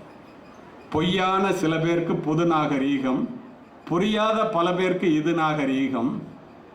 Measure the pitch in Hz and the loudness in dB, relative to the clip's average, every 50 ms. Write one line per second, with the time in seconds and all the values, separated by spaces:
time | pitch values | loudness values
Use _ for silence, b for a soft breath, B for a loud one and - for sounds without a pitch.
0 | - - - - - - - - - - - - - - - - - - - 151 | -20 -20 -20 -20 -20 -20 -20 -20 -20 -20 -20 -20 -20 -20 -20 -20 -12 -6 -2 0
1 | 165 180 185 190 185 185 185 190 196 196 175 - - 156 160 156 160 165 170 170 | 0 2 2 2 2 2 2 2 2 2 0 0 0 0 0 0 0 2 0 0
2 | 165 - 190 160 - 147 156 156 175 170 165 156 151 143 143 135 135 139 143 131 | 0 0 -2 -2 0 0 2 2 2 4 2 2 2 2 0 0 2 2 0 0
3 | 127 131 127 156 - - - - - - - - - - - - - - 160 170 | 0 0 0 0 0 -2 -6 -8 -14 -16 -20 -20 -20 -20 -20 -14 -6 -2 0 0
4 | 196 214 214 214 214 214 214 226 214 - - 165 170 180 180 175 185 185 180 180 | 2 2 2 2 2 2 2 2 0 0 0 0 2 2 2 2 2 0 0 2
5 | 202 180 151 151 151 170 165 165 160 156 151 151 143 135 131 135 139 127 127 117 | 2 2 2 2 2 2 2 2 2 0 0 0 0 0 0 0 0 0 0 0
6 | 113 143 214 - - - - - - - - - - - - | 0 -2 -2 -4 -8 -12 -16 -20 -20 -20 -20 -20 -20 -20 -20